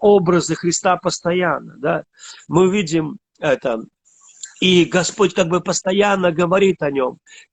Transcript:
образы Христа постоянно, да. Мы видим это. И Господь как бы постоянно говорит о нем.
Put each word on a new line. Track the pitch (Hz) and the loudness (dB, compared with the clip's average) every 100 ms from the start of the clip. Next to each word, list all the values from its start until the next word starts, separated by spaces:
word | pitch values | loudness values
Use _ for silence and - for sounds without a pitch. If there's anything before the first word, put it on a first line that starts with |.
образы | 208 202 175 175 151 | 4 4 4 0 0
Христа | 156 175 - 190 175 | -4 -2 -2 0 0
постоянно, | 175 - 170 180 175 139 - - | -2 -4 -4 -2 -2 -4 -8 -8
да. | 165 160 - _ - - - | -6 -6 -8 _ -20 -20 -2
Мы | 151 185 | 2 2
видим | 208 160 160 151 - _ - | 2 -2 -2 -4 -10 _ -6
это. | 156 131 135 113 104 _ _ _ _ - - - | -2 -2 -2 -6 -8 _ _ _ _ -20 -20 -2
И | 185 180 | 2 4
Господь | 165 180 170 - 185 | 4 0 -2 0 -2
как | - 170 | 0 -2
бы | 175 | -2
постоянно | 190 165 190 196 202 196 180 | -2 -4 -2 0 0 2 0
говорит | 156 170 190 196 180 | 0 0 2 2 0
о | 147 | -2
нем. | 139 127 - _ - _ | -2 -4 -6 _ -20 _